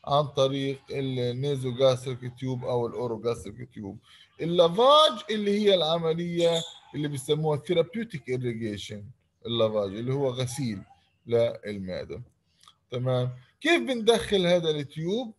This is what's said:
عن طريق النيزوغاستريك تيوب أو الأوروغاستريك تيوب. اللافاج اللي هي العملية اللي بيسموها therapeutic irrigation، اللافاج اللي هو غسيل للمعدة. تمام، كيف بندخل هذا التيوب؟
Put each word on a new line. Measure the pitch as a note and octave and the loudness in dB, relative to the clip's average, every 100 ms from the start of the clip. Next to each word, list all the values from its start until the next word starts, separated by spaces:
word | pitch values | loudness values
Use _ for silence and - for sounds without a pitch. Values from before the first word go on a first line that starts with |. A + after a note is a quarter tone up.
عن | - C#3+ C#3+ | 0 0 0
طريق | - C3+ C#3 C3+ C3+ - | 0 0 0 -4 -6 -8
النيزوغاستريك | C#3 C3+ B2+ B2 B2 C#3+ C#3 C3 A#2+ C3+ B2 B2+ B2 B2+ B2 | -6 -4 -2 -2 -2 -4 -2 -4 4 4 4 -2 -8 -10 -8
تيوب | C3 B2+ | -6 -4
أو | G2+ B2 A#2 | -2 0 0
الأوروغاستريك | A2 A#2+ A2 A2+ - G2 A2+ B2 | -4 -4 -2 -2 -4 -8 -14 -16
تيوب. | - G2+ G#2 _ - _ _ | -12 -12 -12 _ -20 _ _
اللافاج | D3+ F3 E3+ F3+ B3+ D4 D#4 A#3 - | -2 4 4 6 6 8 6 2 -4
اللي | G#3+ G3+ G3+ | -2 0 2
هي | G#3 | 4
العملية | F#3 D#3 E3+ E3 E3 F3 E3+ E3+ E3 D#3+ - - | 4 2 0 0 -2 -2 2 2 2 -4 -18 -12
اللي | D#3 D3+ | -6 -4
بيسموها | C#3 - D3+ D#3 D3 | -4 -2 0 2 -2
therapeutic | - E3+ E3 A3+ A3+ D3 - | 2 2 2 -2 -8 -10 -6
irrigation، | B2+ B2 A2+ A2+ G2+ - G#2 G#2 - _ _ A2+ | -4 -2 -4 -6 -6 -10 -12 -14 -20 _ _ -6
اللافاج | A#2 A2 G#2+ G2+ | 2 2 2 -2
اللي | G2+ A#2+ | -4 -4
هو | C3+ C3+ | -2 -2
غسيل | B2 B2+ - B2+ G2 - _ _ _ - | -2 -6 -4 -4 -6 -12 _ _ _ 0
للمعدة. | A#2 A#2 - - G#2 F#2 E2+ D#2 E2+ B2 _ _ _ - _ _ | 2 2 -2 -8 -8 -6 -8 -8 -12 -14 _ _ _ -20 _ _
تمام، | B2+ B2+ B2+ B2+ B2+ _ _ | -6 -2 0 -2 -6 _ _
كيف | D4+ E4+ | 2 2
بندخل | A#3 A#3+ A3 A3+ A3+ G3+ F3 | 2 0 2 2 2 2 4
هذا | F3+ E3 | 2 2
التيوب؟ | D3+ C3+ D#3 E3 G#3+ A#3+ | -2 -4 -6 -4 -4 -4